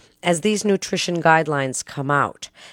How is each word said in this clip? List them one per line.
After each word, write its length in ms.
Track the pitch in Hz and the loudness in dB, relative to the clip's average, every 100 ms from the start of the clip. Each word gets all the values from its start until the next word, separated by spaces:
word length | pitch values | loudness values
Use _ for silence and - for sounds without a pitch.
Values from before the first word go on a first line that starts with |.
| - _ | -20 _
as 180 | 175 170 | -2 0
these 240 | 214 208 208 | 0 0 0
nutrition 560 | 190 - 190 - 170 | 0 -2 -4 -2 0
guidelines 640 | 165 160 151 147 135 127 - | 4 4 4 -2 -2 -6 -10
come 240 | - 135 | -6 0
out 400 | 143 110 - - - - | 0 0 -4 -18 -20 -20